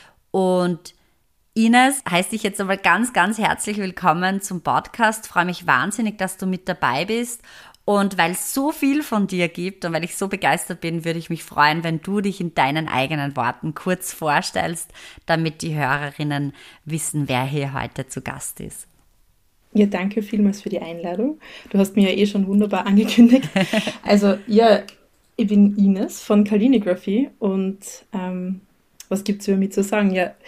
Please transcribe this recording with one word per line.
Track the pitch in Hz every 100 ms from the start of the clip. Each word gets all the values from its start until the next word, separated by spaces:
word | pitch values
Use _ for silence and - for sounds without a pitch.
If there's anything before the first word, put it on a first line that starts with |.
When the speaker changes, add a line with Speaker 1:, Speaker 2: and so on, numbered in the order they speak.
| - _ _
Speaker 1:
Und | 190 185 185 180 165 - _ _ _ _ _ _
Ines, | 220 226 247 262 277 -
heiße | 175 185 220
ich |
jetzt | 208 208
einmal | 190 196
ganz, | 196 185 247
ganz | 180 185 226
herzlich | 175 156 - 208
willkommen | 190 175 180 160 185 196
zum | - 180
Podcast. | 147 131 - - 220 220 -
Freue | - 175
mich | 175 -
wahnsinnig, | 131 165 226 214 214
dass | 185 -
du | 190
mit | 185 -
dabei | 170 139 131 196
bist. | 226 240 - - - - _ -
Und | 202 196 185
weil | 170
es | 185 - 269
so | 285
viel | 320 277 294
von | 285 214 190
dir | 180 170
gibt | 175 180 - 175
und |
weil | 160
ich | 160 -
so | 202
begeistert | 196 143 165 - 175
bin, | 165 165 165
würde | 165
ich | -
mich | 165
freuen, | - - 147 160
wenn | 165 160
du | - 208
dich | 202 185
in | 170 -
deinen | 135 151 156
eigenen | 127 135 151 139 131
Worten | 120 - 160 -
kurz | 185 180 -
vorstellst, | - 156 147 - - 165 170 - - - - -
damit | 165 160 156
die | 165 151
Hörerinnen | 135 135 147 - 147 143 143 - - - 147
wissen, | 156 - 151 135
wer | 123
hier | 135 147 139 135
heute | 120 - 135
zu | 135
Gast | 131 139 - -
ist. | - - - _ _ _ _ _ _ _ _
Speaker 2:
Ja, | 208 202
danke | 185 190 220
vielmals | 208 208 202 196
für | -
die | 170
Einladung. | 165 170 175 185 262 311 - - -
Du | 196
hast | 196 208
mir | 190
ja | 190
eh | 208
schon | 202 190
wunderbar | 202 208 - 196
<laughs> |
angekündigt. | 202 - - 233 269 - 196 - 220 - -
Also, | - 202 202 196 -
ja, | 208 226 202 - - _ _ _ -
ich | 208
bin | 208 202 202
Ines | 196 190 294 -
von | - 208
Kalinigraphy | 208 214 247 240 185 180 - 208 294 -
und, | 202 190 190 190 - - _
ähm, | 190 185 180 180 190 - _ _ - -
was | 196
gibt's | 202 202 -
über | 196
mich | 196
zu | 202
sagen? | 202 214 196
Ja, | 185 175 -